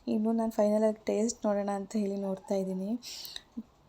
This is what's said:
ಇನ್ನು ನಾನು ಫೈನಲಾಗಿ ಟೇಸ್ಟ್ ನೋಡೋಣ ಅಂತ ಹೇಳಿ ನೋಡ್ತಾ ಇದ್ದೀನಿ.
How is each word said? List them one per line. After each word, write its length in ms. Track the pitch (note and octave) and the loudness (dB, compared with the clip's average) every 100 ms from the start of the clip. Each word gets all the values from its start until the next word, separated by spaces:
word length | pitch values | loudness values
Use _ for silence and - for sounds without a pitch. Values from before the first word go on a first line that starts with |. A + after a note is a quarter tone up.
| - | -2
ಇನ್ನು 240 | A3+ A3 | 0 2
ನಾನು 200 | A3+ A3+ | 2 0
ಫೈನಲಾಗಿ 540 | A3+ G#3 G#3+ A3 G#3+ - | 4 4 6 4 2 -2
ಟೇಸ್ಟ್ 400 | G3+ A3+ - G#3+ | 0 0 0 0
ನೋಡೋಣ 240 | G3+ G3+ | 0 0
ಅಂತ 260 | G3+ G3 A3 | -4 -4 -2
ಹೇಳಿ 220 | G3 G3+ | -2 -2
ನೋಡ್ತಾ 380 | G3 F#3+ - G3 | -2 -4 -2 -2
ಇದ್ದೀನಿ. 440 | F#3+ F#3 F#3+ A#3+ - - - - - - - _ | 0 -2 -2 -4 -6 -12 -12 -14 -14 -14 -14 _